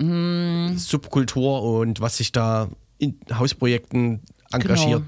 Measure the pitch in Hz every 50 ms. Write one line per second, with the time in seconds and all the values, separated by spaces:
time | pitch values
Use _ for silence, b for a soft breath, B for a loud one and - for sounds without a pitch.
0 | 151 165 175 170 170 175 175 175 175 175 170 170 170 175 180 175 175 - - 147
1 | - - - 139 131 120 - 135 127 139 139 131 107 117 113 113 113 113 107 110
2 | 110 113 - - 117 - - 123 113 113 110 110 110 - - - - _ _ -
3 | 151 143 - - - - 113 110 123 135 - - 131 123 120 120 - - - 123
4 | 120 117 113 104 - - _ _ _ - - 127 180 185 185 170 156 151 151 156
5 | 151